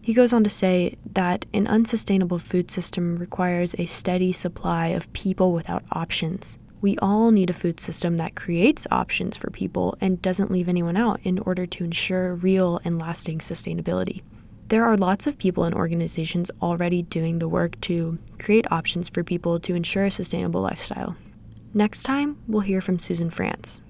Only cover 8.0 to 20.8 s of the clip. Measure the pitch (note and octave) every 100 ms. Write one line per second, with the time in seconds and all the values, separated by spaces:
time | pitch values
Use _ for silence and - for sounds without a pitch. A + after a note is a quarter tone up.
8 | F3 E3+ E3 - - E3+ A3 - - -
9 | - - - - - - F#3+ F#3+ - -
10 | F#3+ F3+ F#3 F#3 G3 F#3 F3 F3 E3+ F3+
11 | A#3+ - F#3+ F3+ - F#3 F3+ - E3+ E3+
12 | - F#3 F#3 F3 F#3 F#3+ F#3 E3+ E3+ E3+
13 | E3 E3+ - D#3+ - E3+ - E3+ E3 -
14 | - - - - - - - A3 A3+ G#3+
15 | F#3 G3 D4 C#4+ F#3 F3 E3+ - E3 E3+
16 | E3 - D#3+ F3 F3 - F3 E3+ F3 F3
17 | F3 E3 E3 E3 E3 E3+ E3+ - - E3+
18 | E3 E3 - - - A3 - E3 - E3+
19 | F3 - E3 F3 F3 E3+ - F3 E3+ F#3+
20 | G3 G3 F3+ - F3+ E3+ F#2+ -